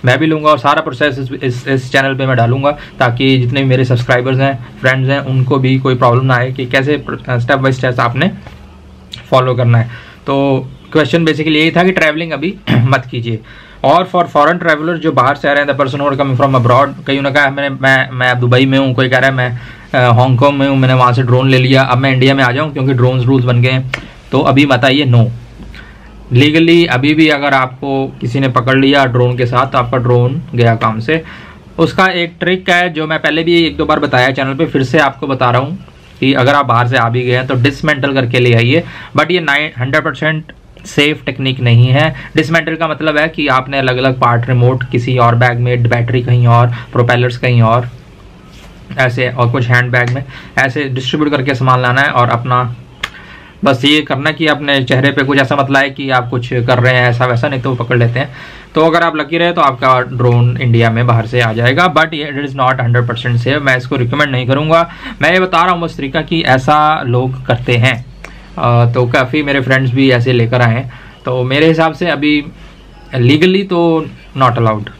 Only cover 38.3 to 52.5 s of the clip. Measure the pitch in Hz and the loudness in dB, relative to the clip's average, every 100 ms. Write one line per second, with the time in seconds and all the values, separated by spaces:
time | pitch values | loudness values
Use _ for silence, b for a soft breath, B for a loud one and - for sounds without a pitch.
38.3 | 123 123 117 120 151 170 B B - 156 | 2 2 4 2 0 -2 B B -2 0
39.3 | 175 156 143 151 131 127 151 151 135 156 | 0 0 -2 -2 -6 -2 -2 -2 -4 -4
40.3 | 156 156 - - - - - 147 151 - | -4 -8 -20 -20 -20 -8 0 0 0 -6
41.3 | 131 135 131 120 117 120 131 156 156 B | -6 -4 -2 4 4 4 2 0 -2 B
42.3 | - 151 165 156 160 165 143 156 151 160 | -2 0 0 -2 -4 -4 -2 -2 0 -2
43.3 | 160 147 131 131 139 131 127 131 131 123 | -2 0 0 0 -2 0 0 0 0 0
44.3 | 120 120 123 120 127 - 123 120 127 117 | 0 0 2 2 2 -2 -4 -2 2 2
45.3 | 117 123 120 123 123 117 120 117 127 120 | 2 0 0 -2 0 0 0 0 -2 0
46.3 | 123 120 120 123 - - 123 120 123 123 | 2 4 4 2 -2 -6 -2 0 0 0
47.3 | 123 127 120 113 117 123 - - - - | -2 0 2 2 2 -2 -12 -20 -20 -20
48.3 | - - - - - - 127 127 123 123 | -20 -20 -20 -20 -20 -16 -2 -2 0 -4
49.3 | 123 120 135 120 123 123 123 123 123 - | 0 -2 0 2 2 2 0 -2 -4 -8
50.3 | B B - 135 151 139 127 - 156 147 | B B -4 -2 -2 -4 -6 -4 -2 0
51.3 | 143 135 127 131 127 123 123 143 131 120 | 0 -2 -2 2 2 2 0 0 2 0
52.3 | 120 123 | 0 -2